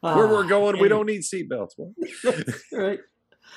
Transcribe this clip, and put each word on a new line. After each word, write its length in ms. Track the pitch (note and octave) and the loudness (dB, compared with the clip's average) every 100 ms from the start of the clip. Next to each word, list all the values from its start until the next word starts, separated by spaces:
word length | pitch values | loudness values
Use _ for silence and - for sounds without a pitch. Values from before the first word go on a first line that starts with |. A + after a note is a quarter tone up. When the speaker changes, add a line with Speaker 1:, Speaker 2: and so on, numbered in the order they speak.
Speaker 1:
Where 280 | F3 D#3+ A3 | 2 4 4
we're 160 | G#3+ | 4
Speaker 2:
Ah, 20 | F3+ | 4
Speaker 1:
going, 280 | G3+ G#3 | 2 2
we 60 | G3 | 4
Speaker 2:
anyway. 80 | G3+ | 4
Speaker 1:
don't 160 | G#3+ G#3+ | 4 0
need 140 | G#3 | -4
seatbelts. 560 | - F#3+ - B2 F#2+ - | -6 -8 -6 -6 -8 -10
What? 140 | F3 A3 | -16 -10
Speaker 2:
<laughs> 260 | E4+ - | -12 -4
That's 420 | A#3+ F#3 C#3+ - - | -2 -2 -4 -8 -10
right. 280 | B3 G3 G3+ - _ _ _ _ | -4 -4 -4 -12 _ _ _ _